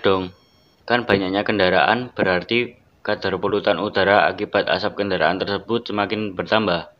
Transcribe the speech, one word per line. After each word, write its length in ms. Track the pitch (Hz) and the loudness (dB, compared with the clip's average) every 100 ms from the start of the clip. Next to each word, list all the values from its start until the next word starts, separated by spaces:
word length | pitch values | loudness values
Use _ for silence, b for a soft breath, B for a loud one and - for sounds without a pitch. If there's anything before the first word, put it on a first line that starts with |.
dong, 320 | 101 95 92 - _ _ _ _ | 2 0 -2 -10 _ _ _ _
kan 240 | - 120 113 | -2 -2 2
banyaknya 400 | 98 92 98 104 | 0 0 -2 0
kendaraan 640 | 107 92 90 90 113 123 | 2 2 4 2 2 -2
berarti 640 | - 95 90 - 117 113 - _ _ - | -2 0 0 0 -2 -2 -8 _ _ -6
kadar 320 | 107 95 92 | -4 -2 -2
polutan 400 | 98 101 92 85 | 0 0 0 0
udara 480 | 101 98 95 101 80 | 0 2 4 6 4
akibat 400 | 95 104 104 - | 0 -2 0 0
asap 320 | 90 101 - | 0 -2 -4
kendaraan 400 | 101 92 80 92 | -2 0 0 0
tersebut 480 | 95 98 90 117 - | -2 -4 -4 -4 -4
semakin 480 | 104 101 104 107 92 | -4 -4 -4 -6 -8
bertambah. 560 | 87 110 101 85 - _ | -2 0 2 -2 -6 _